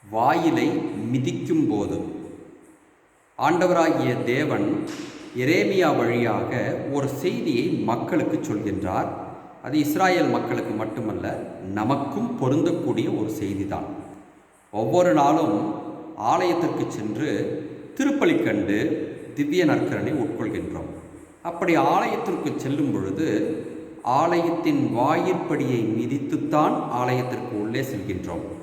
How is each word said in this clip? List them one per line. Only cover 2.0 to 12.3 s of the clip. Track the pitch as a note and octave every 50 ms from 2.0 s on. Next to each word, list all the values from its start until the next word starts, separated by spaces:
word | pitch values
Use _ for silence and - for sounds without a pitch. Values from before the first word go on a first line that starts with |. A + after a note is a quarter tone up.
| - - - - - - - - - - - - - - - _ _ _ _ _ _ _ _ _ _ _ _ -
ஆண்டவராகிய | B2 D3 E3+ F3 F#3 F3 F3+ E3+ D#3+ D#3 - - C3 B2+ A#2+ - -
தேவன் | A#2+ A#2+ C#3+ D3+ D3+ - G2+ G#2 - - - - - - - - - - - - - -
எரேமியா | B2 B2+ C#3+ E3+ G3 G3+ G3+ G3 F#3 F3 D3+ C#3
வழியாக | B2 A#2+ A#2 A#2 A#2+ A#2+ A2+ G#2 G2+ - - C3 A#2+ - - - - - - C#3
ஒரு | C#3+ C3+
செய்தியை | B2+ - - - F3+ - - - E3+ C3 A#2+ G#2 - D#3+ A#2+ G#2
மக்களுக்கு | G#2+ A#2 - - - F#3 D#3 A#2+ - G#2 -
சொல்கின்றார். | - - A2 G2+ G2+ G2+ F#2 F#2+ F#2+ F#2 F#2+ B2 - - - - - - - - - - - - -
அது | B2 D3 D#3
இஸ்ராயேல் | C#3+ D3 D3+ F3+ F#3 F#3 F3+ F3 D3+ B2+
மக்களுக்கு | A#2+ A#2 A#2 - B2 A#2 - - G#2
மட்டுமல்ல, | G#2+ A2 G#2+ - - A2 G#2+ G2 F2+ F#2 G#2+ - - - F2 F2+ - F2+ F#2+ G2
நமக்கும் | G#2+ G#2+ A#2+ C#3 B2+ - - - G#3 A#3+ -